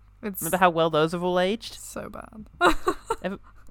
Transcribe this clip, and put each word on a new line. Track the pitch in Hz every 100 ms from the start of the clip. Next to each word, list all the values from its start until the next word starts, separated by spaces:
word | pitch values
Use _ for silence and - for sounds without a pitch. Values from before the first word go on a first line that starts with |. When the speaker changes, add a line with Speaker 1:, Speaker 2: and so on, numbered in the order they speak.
| - -
Speaker 1:
It's | 214 190
Speaker 2:
Remember | 165 175
how | 185
well | 165 165
those | 156 160
have | 175
all | 180 180
aged? | 185 226 - -
Speaker 1:
so | - - -
bad. | - - 220 214 -
<laughs> | 349 - - 381 - 440
Speaker 2:
Ev-, | 185 202 - - -